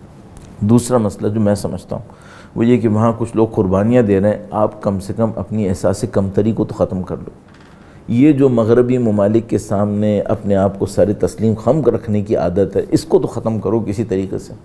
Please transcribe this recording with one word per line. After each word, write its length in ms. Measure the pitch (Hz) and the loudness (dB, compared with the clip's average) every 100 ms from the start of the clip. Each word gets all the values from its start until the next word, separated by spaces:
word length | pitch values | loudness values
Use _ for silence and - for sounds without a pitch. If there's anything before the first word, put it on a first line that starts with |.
| - - - - - - | -20 -20 -20 -20 -20 -4
दूसरा 340 | 107 120 120 127 | 2 2 4 0
मसला 300 | 104 - 107 | 0 -2 -4
जो 120 | 110 | 0
मैं 140 | 101 101 | 0 0
समझता 400 | 85 - - - | -2 -8 -10 -12
हूँ 80 | - - - - - - | -12 -20 -20 -20 -12 -2
वो 60 | |
ये 160 | 117 123 | 2 4
कि 100 | 113 | 2
वहाँ 240 | 107 117 110 | 2 2 0
कुछ 180 | 110 107 | -4 0
लोग 160 | 110 | 0
कुर्बानियाँ 500 | - 95 95 110 123 | 2 0 2 2 2
दे 140 | 104 98 | 4 4
रहे 120 | 104 | 2
हैं, 180 | 104 - | 0 -4
आप 280 | 104 107 - | -2 -2 -2
कम 160 | 104 98 | -4 -4
से 140 | 95 | -6
कम 180 | 98 113 - | -4 -2 -4
अपनी 260 | 95 107 | -6 -4
एहसास 400 | 98 95 95 98 120 | -2 0 -2 -2 -2
कमतरी 380 | 104 95 101 107 | -2 0 0 0
को 120 | 110 | 0
तो 100 | 107 - | -4 -2
ख़त्म 260 | - 92 | -2 -2
कर 140 | 87 82 | -6 -8
लो। 160 | - - - - - - - - - | -10 -18 -20 -20 -20 -20 -20 -20 -2
ये 220 | 117 147 | 4 4
जो 160 | 135 139 | 6 4
मगरबी 480 | 117 110 120 123 127 | 2 4 4 4 2
ममालिक 460 | 117 104 101 113 117 | 0 2 2 2 0
के 120 | 107 | -4
सामने 600 | - 98 104 104 107 101 | -2 -2 0 0 0 0
अपने 320 | - 107 101 98 | -2 -4 0 0
आप 200 | 98 - | 0 0
को 100 | 98 | -4
सर 260 | - 95 | 0 0
तस्लीम 400 | 101 90 - 110 107 | 2 -2 0 -2 0
खम 260 | 117 156 123 | 0 2 2
रखने 360 | 107 113 104 | 0 -2 -2
की 120 | 101 110 | 0 0
आदत 400 | 90 92 98 98 | 0 0 0 0
है, 60 | |
इसको 340 | - 156 - - | -2 -2 0 0
तो 100 | 113 | 0
ख़त्म 300 | 117 113 110 | -4 -4 -2
करो 200 | 101 113 | -2 -2
किसी 240 | 101 101 | -2 -4
तरीके 340 | 107 95 95 101 | -2 -2 -4 -8
से। 160 | - 113 | -12 -18